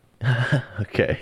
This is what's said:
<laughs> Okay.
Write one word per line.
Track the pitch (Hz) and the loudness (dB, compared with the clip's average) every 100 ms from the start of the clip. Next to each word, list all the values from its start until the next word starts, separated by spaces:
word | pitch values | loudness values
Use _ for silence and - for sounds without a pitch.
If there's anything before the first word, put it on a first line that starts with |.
| _ - | _ -4
<laughs> | 120 120 120 135 - - | 0 2 2 0 -2 -8
Okay. | 104 - - - | -4 0 0 0